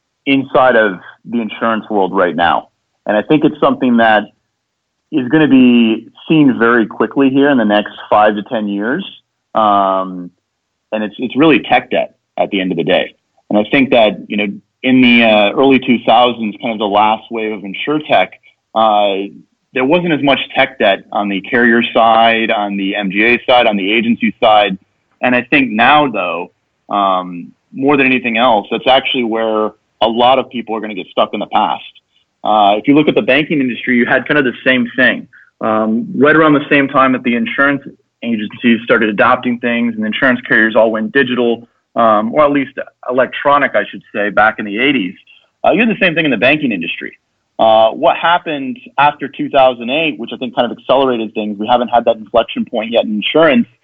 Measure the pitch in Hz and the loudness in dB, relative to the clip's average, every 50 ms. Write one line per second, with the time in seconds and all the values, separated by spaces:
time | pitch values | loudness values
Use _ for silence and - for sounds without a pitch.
0 | _ _ _ _ - 139 139 135 127 - - 147 127 127 120 113 110 104 92 87 | _ _ _ _ -4 0 0 0 0 0 0 2 4 4 4 4 2 2 0 -6
1 | - - - _ - - 113 117 113 104 - - 120 113 110 107 107 - 110 101 | -12 -18 -20 _ -14 -8 -6 -6 -6 -6 -8 -6 -4 -4 -4 -4 -6 -4 -4 -2
2 | 95 90 92 98 90 87 78 82 87 82 71 57 - _ _ _ _ _ _ _ | -2 -2 0 -2 -2 -2 0 0 0 0 0 -2 -4 _ _ _ _ _ _ _
3 | - - 107 107 107 - 156 147 156 147 147 - 165 143 127 131 139 127 120 117 | -6 -4 -2 -2 0 0 0 2 2 0 -2 0 0 0 0 0 0 0 2 2
4 | 117 110 107 104 104 - _ _ _ _ _ _ _ _ _ _ _ _ _ _ | 4 4 2 2 0 -2 _ _ _ _ _ _ _ _ _ _ _ _ _ _
5 | _ - - 135 123 123 151 156 156 135 135 131 127 123 120 120 117 110 110 - | _ -6 -4 -4 -2 0 2 2 2 4 4 6 6 6 4 4 4 2 0 -2
6 | - - _ _ - - 165 156 147 135 117 107 117 117 120 120 110 98 - - | -6 -12 _ _ -4 0 2 4 4 4 2 2 2 2 2 2 0 -2 -2 -4
7 | 117 107 - 139 139 135 131 139 139 143 139 123 110 104 104 107 104 - - - | -4 -4 0 0 0 2 2 2 2 2 2 2 2 2 2 0 0 -2 -8 -14
8 | - - 120 107 107 107 104 104 98 - 131 110 104 101 101 101 104 113 139 185 | -6 0 2 4 4 4 2 0 -6 -6 -6 -6 -4 -4 -6 -4 -4 -4 -6 -6
9 | 190 - - - _ _ _ _ _ _ - 110 110 104 101 101 98 95 95 95 | -8 -12 -16 -20 _ _ _ _ _ _ -4 0 0 2 2 2 2 0 0 -2
10 | 95 95 92 90 87 87 _ _ _ _ _ _ _ _ _ _ _ - 110 110 | -4 -6 -8 -12 -14 -16 _ _ _ _ _ _ _ _ _ _ _ -10 -8 -6
11 | 107 104 - - 131 110 - 123 156 165 139 101 - - 139 127 - - 104 80 | -6 -6 -8 -8 -10 -6 -2 2 4 4 4 2 2 0 0 0 0 -2 -4 -4
12 | - - _ _ _ _ - - 90 87 104 95 92 92 92 82 78 85 90 80 | -4 -4 _ _ _ _ -6 -4 -4 -2 -2 -4 -4 -2 -4 -4 -2 0 0 -2
13 | - - - _ _ _ _ _ _ - 101 104 107 - - 143 131 120 127 120 | -2 -4 -10 _ _ _ _ _ _ -4 -2 -2 -2 0 0 0 0 2 4 4
14 | 110 107 98 - - - 110 104 107 101 104 107 - _ _ _ - 131 127 127 | 4 2 2 -2 -8 -8 -4 -4 -4 -4 -6 -10 -14 _ _ _ -2 0 2 4
15 | 127 120 120 120 117 113 107 107 104 101 - - 135 139 135 123 127 - 120 104 | 4 6 6 4 4 4 4 4 2 2 2 2 2 4 4 2 2 0 -2 0
16 | - 131 113 117 123 123 120 117 113 104 101 - 135 120 110 104 113 101 98 104 | 2 2 4 4 4 2 0 -2 -6 -8 -8 -6 -6 -6 -4 -4 -2 0 2 2
17 | 107 107 110 110 - - 117 113 110 107 107 98 85 98 92 - - - 151 156 | 2 2 2 -2 -4 -8 -8 -6 -6 -6 -6 -8 -10 -12 -12 -8 -6 -4 -4 -4
18 | 151 - 127 98 92 - - - _ _ _ _ _ _ - 113 110 110 104 104 | -2 0 0 0 0 0 -6 -16 _ _ _ _ _ _ -2 0 2 2 2 2
19 | 104 101 98 95 101 98 - - - _ _ _ _ _ - 131 127 135 165 180 | 2 0 -2 -2 -6 -8 -12 -18 -20 _ _ _ _ _ -6 -4 -2 0 0 0
20 | 170 175 156 131 135 143 135 - - - - 135 135 131 - - 117 101 98 95 | 0 0 -2 0 0 0 0 0 -2 -6 -2 -2 -2 -2 -2 -2 0 0 0 0
21 | - - - 110 104 101 98 95 95 - - 120 120 120 117 120 117 - - 123 | -4 -8 -6 -4 -4 -4 -4 -6 -6 -4 -2 2 2 4 2 2 0 0 0 2
22 | 113 113 113 113 113 117 113 110 113 110 113 107 104 104 101 98 98 98 101 101 | 4 4 4 4 4 4 2 0 0 -2 -2 -2 -4 -4 -4 -4 -4 -4 -4 -4
23 | 104 95 90 101 110 117 120 117 - - 127 123 120 113 104 101 95 98 110 120 | -6 -4 -2 0 0 2 0 0 0 2 2 4 4 2 0 -2 -2 -2 -2 -2
24 | 110 117 117 - 120 107 - - - 110 107 107 104 101 95 - _ _ _ _ | 0 -2 -2 -2 -2 -4 -4 0 2 4 4 4 2 2 -2 -6 _ _ _ _
25 | _ _ _ - 123 123 127 123 120 - - 143 135 120 107 107 117 127 147 151 | _ _ _ -6 -4 -2 -2 -2 -2 0 0 0 0 0 0 0 2 4 4 4
26 | 147 135 107 101 90 90 82 85 87 - _ _ _ _ _ _ _ - - 101 | 2 0 -2 -4 -4 -4 -6 -6 -8 -12 _ _ _ _ _ _ _ -6 -2 0
27 | 98 98 92 92 92 90 90 87 92 101 - _ _ _ - 127 135 139 147 139 | 0 0 0 -2 -4 -6 -10 -14 -14 -16 -20 _ _ _ -10 -4 0 0 2 2
28 | 135 131 131 120 101 120 113 113 123 127 113 101 98 - 117 107 - 135 127 139 | 2 0 0 -2 -2 -2 -2 0 2 2 2 0 -2 -4 -6 -4 0 2 2 2
29 | 135 - 147 135 120 110 110 113 113 110 110 107 107 104 - _ _ _ _ - | 2 -2 -4 -4 -4 -4 -4 -2 -2 -2 -2 -2 -2 -4 -6 _ _ _ _ -2
30 | 107 113 110 117 120 123 139 - - - - 120 104 104 107 110 101 107 104 90 | -2 -2 0 2 2 2 2 2 0 -4 -8 -12 -10 -8 -8 -8 -8 -10 -10 -12
31 | 90 - - 127 110 107 - 104 82 - - 107 107 82 65 - - - - _ | -12 -8 -4 -4 -2 -2 -2 -8 -6 -4 -2 -2 -2 -2 -4 -6 -10 -16 -20 _
32 | _ _ _ _ _ _ _ _ - - 107 110 104 101 104 107 - 143 143 156 | _ _ _ _ _ _ _ _ -4 0 2 2 4 4 2 2 2 2 2 2
33 | 151 - - - 110 107 127 143 156 - 165 147 131 127 110 - - 127 127 120 | 2 2 0 0 0 0 0 0 0 -2 -2 -2 -2 -2 -4 -6 -4 -2 0 0
34 | 120 107 143 127 120 - 151 147 139 120 113 - - 135 131 127 120 120 - 135 | 2 2 0 -2 0 0 0 0 0 0 -2 -4 -2 0 0 0 0 -2 -2 0
35 | 127 117 107 - - - _ - - _ _ - - 110 110 107 110 110 110 117 | 0 0 0 -2 -6 -16 _ -20 -20 _ _ -8 -4 -2 -2 0 0 0 -2 -4
36 | 117 - - 123 127 147 156 156 165 156 147 139 143 - 151 143 139 135 - 135 | -4 -4 -2 0 2 4 4 4 4 4 2 2 0 0 0 0 0 0 2 2
37 | 131 131 131 123 127 123 120 120 117 117 - - 139 143 143 135 - - - _ | 2 2 0 -2 -2 -2 -2 -2 -2 -4 -6 -4 -4 -4 -4 -4 -6 -12 -20 _
38 | _ _ _ _ - 117 117 104 104 98 - 107 - 120 117 107 120 - 127 110 | _ _ _ _ -8 -6 -6 -6 -6 -8 -8 -4 0 0 0 0 0 0 0 2
39 | 113 107 104 95 120 120 127 123 123 127 120 117 - 120 120 117 117 117 113 110 | 2 0 0 0 2 2 2 0 -2 -4 -6 -4 -4 -4 -4 -2 -2 -4 -4 -4
40 | 107 107 107 - 143 131 123 123 - - 127 113 110 110 110 120 110 113 113 110 | -6 -6 -4 -2 0 0 0 0 -2 0 0 2 2 2 2 2 2 2 0 -2
41 | 110 107 - 139 135 123 123 120 120 117 117 117 117 - _ _ _ _ - 120 | -4 -2 -2 -2 -2 0 -2 -2 0 -2 -2 -4 -8 -16 _ _ _ _ -4 0
42 | 117 113 107 104 107 117 120 151 151 143 143 143 131 - - - - - _ _ | 2 2 2 2 0 -2 0 2 2 2 2 0 -4 -6 -8 -14 -14 -14 _ _
43 | - - 127 131 123 117 - - - 143 143 143 135 120 - 107 98 - - 101 | -10 -6 -2 -2 -2 -2 -2 -4 0 0 2 2 0 0 -2 -2 -4 -4 -8 -18
44 | - _ - 110 101 104 90 104 107 110 107 - 110 104 98 107 127 147 139 123 | -16 _ -6 -4 -4 -2 0 2 2 2 0 -2 -8 -8 -6 -2 -2 0 0 0
45 | 92 87 95 - _ _ _ _ _ _ _ _ - 117 143 190 240 226 196 - | -2 -6 -10 -14 _ _ _ _ _ _ _ _ 0 0 2 2 2 0 0 0
46 | 196 175 160 170 160 147 123 101 123 131 151 156 143 123 104 87 82 82 - - | -2 -2 0 0 -2 -2 0 0 0 0 0 0 0 -2 -4 -4 -6 -8 -10 -10
47 | - - - _ _ _ _ _ _ _ _ - 110 113 110 110 110 113 127 123 | -12 -16 -16 _ _ _ _ _ _ _ _ 0 2 4 4 6 4 2 2 0
48 | 135 170 - - - 165 170 175 - 170 151 139 135 127 120 120 - - _ - | 0 0 0 0 0 0 0 0 -2 -4 -8 -8 -8 -8 -10 -12 -14 -10 _ 0
49 | 143 147 147 - 143 131 - - 147 131 143 139 131 131 123 117 117 117 135 156 | 0 0 0 -2 -8 -12 -8 -8 -6 -2 2 4 4 4 2 0 -6 -6 -4 -4
50 | 165 156 131 - 117 - 123 - 131 120 - 135 120 113 127 - - - 131 135 | -4 -4 -4 -6 -10 -12 -12 -10 -10 -8 -4 -2 -2 -4 -4 -6 -4 0 0 2
51 | 139 131 123 113 113 107 - 113 107 107 104 98 107 113 127 120 123 113 120 120 | 2 0 0 -2 -4 -6 -6 -6 -6 -6 -6 -6 -2 0 0 0 0 0 -2 0
52 | 117 117 117 110 107 - - 117 113 - - 127 110 - - 113 110 117 120 110 | 0 0 -2 -4 -4 -4 -2 -2 -2 -2 -4 -8 -8 -6 -6 -8 -6 -2 0 -2
53 | 104 110 104 104 98 - - 156 165 156 131 120 117 - _ _ | 0 0 -4 -6 -4 -2 2 2 4 4 4 2 0 -2 _ _